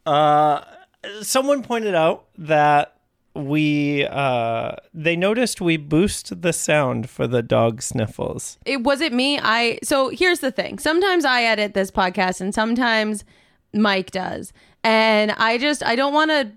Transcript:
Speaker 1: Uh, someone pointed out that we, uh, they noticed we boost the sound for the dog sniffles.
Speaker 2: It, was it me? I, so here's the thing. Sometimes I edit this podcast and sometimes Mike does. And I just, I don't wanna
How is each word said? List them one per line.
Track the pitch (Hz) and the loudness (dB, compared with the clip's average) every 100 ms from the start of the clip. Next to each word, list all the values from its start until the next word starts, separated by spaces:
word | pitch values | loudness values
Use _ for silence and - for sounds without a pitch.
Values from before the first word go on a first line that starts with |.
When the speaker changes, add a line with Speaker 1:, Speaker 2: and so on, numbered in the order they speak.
| - | 0
Speaker 1:
Uh, | 147 151 147 151 147 - 359 381 _ - 208 | 2 4 4 4 0 -4 -20 -20 _ -16 -10
someone | 202 262 269 285 | -2 0 2 0
pointed | - 233 214 | -2 -4 0
out | 175 160 202 _ - | 2 2 0 _ -14
that | 151 151 147 147 - _ _ _ _ | 0 4 6 4 2 _ _ _ _
we, | - 139 151 151 147 143 143 139 | -10 -2 0 2 2 0 0 -2
uh, | 135 139 123 117 113 120 - - | -2 -2 0 -2 -4 -6 -10 -14
they | 165 156 170 | -4 -2 0
noticed | 190 226 240 - | 0 0 -2 -2
we | 175 165 | -2 -2
boost | 147 151 202 - - - | 0 2 2 -2 -10 -4
the | 175 | -4
sound | 151 - 151 131 120 110 | -2 0 2 2 -2 -6
for | - 127 | -6 -2
the | 123 | -2
dog | 117 120 117 113 | 2 2 2 0
sniffles. | - 117 107 - - - - - | -6 -4 -4 -4 -8 -8 -12 -12
Speaker 2:
It, | - 269 | -6 -2
was | 240 277 | 0 0
it | 320 | 0
me? | 240 269 285 | 0 0 0
I, | - 226 233 - | 0 0 0 -2
so | - 277 269 | -2 0 0
here's | 233 359 349 | 0 0 0
the | 262 | -2
thing. | 262 175 - | -4 -6 -4
Sometimes | 294 330 392 359 | -2 0 2 2
I | 285 247 | 2 2
edit | 233 214 208 | 2 0 0
this | 196 190 | -2 -2
podcast | - 185 180 185 180 | 0 -2 0 -2 -2
and | 185 | -4
sometimes | 214 226 233 240 220 214 208 - _ _ _ _ | -2 0 0 0 0 -2 -6 -12 _ _ _ _
Mike | 208 208 190 185 | 0 2 0 -2
does. | 185 - - - - _ _ | -8 -8 -8 -12 -20 _ _
And | 226 220 220 214 214 | 2 4 4 4 2
I | 202 226 240 | 0 0 2
just, | 294 294 | 0 0
I | - 233 | -2 0
don't | 277 | 2
wanna | 294 311 302 226 | 2 2 0 -2